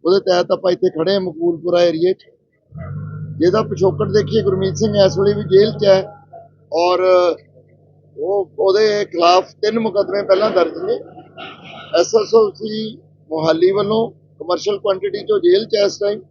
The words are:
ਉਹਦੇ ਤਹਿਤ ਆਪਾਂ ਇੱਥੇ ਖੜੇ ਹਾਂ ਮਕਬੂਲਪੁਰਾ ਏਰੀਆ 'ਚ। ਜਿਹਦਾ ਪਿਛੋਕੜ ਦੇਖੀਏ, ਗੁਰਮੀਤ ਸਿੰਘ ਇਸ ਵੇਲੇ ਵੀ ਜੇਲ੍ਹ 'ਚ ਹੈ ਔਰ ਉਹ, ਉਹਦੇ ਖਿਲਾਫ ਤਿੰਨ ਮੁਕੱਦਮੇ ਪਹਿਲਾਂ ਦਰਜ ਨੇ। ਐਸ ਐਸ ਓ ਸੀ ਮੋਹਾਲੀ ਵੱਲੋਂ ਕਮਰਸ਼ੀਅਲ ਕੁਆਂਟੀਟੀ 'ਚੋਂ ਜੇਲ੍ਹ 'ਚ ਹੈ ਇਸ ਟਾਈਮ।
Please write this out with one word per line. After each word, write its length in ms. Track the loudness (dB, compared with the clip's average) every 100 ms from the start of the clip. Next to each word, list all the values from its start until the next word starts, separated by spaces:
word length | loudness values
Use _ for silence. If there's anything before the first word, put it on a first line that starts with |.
ਉਹਦੇ 160 | 2 0 2
ਤਹਿਤ 200 | 0 0
ਆਪਾਂ 220 | -2 0
ਇੱਥੇ 180 | 0 -2
ਖੜੇ 220 | -2 0
ਹਾਂ 80 | 0
ਮਕਬੂਲਪੁਰਾ 600 | -2 -4 -2 -2 -2 2
ਏਰੀਆ 300 | 2 2 -2
'ਚ। 120 | -2 _ _ _ _ _ -18 -14 -12 -12 -12 -12 0
ਜਿਹਦਾ 240 | 2 2
ਪਿਛੋਕੜ 460 | -2 0 0 0 -2
ਦੇਖੀਏ, 340 | 0 0 0
ਗੁਰਮੀਤ 340 | 0 -2 -4 -2
ਸਿੰਘ 180 | -2 4 2
ਇਸ 120 | 4
ਵੇਲੇ 160 | 0
ਵੀ 80 | 0
ਜੇਲ੍ਹ 360 | 2 4 4 2
'ਚ 60 |
ਹੈ 220 | 4 4 2 -14 _ -20 -20 _ _
ਔਰ 280 | -2 0 2 4 4 2 -2 _ _ _ _ _ _ _ -10
ਉਹ, 320 | -4 -4 -4 -2
ਉਹਦੇ 460 | 0 2 2 0
ਖਿਲਾਫ 400 | -4 2 4 4
ਤਿੰਨ 340 | 2 -4 -4 -2
ਮੁਕੱਦਮੇ 440 | -2 -2 -2 -4
ਪਹਿਲਾਂ 280 | 2 2 2
ਦਰਜ 220 | 0 0 -2
ਨੇ। 160 | -6 -6 -8 -20 -20 -20 -18 -18 -20 -20 -4 0
ਐਸ 140 | 2 0
ਐਸ 120 | 2
ਓ 160 | 2 2
ਸੀ 460 | -2 -8 -8 -8 -12 _ _ _
ਮੋਹਾਲੀ 400 | -4 0 2 2
ਵੱਲੋਂ 380 | 2 0 -2 -4
ਕਮਰਸ਼ੀਅਲ 680 | -8 _ _ -6 -4 -4 -4
ਕੁਆਂਟੀਟੀ 400 | -4 -4 -4 -8
'ਚੋਂ 200 | -2 0
ਜੇਲ੍ਹ 280 | 2 2 0
'ਚ 100 | 0
ਹੈ 100 | -2
ਇਸ 120 | 0
ਟਾਈਮ। 220 | -4 -4 -10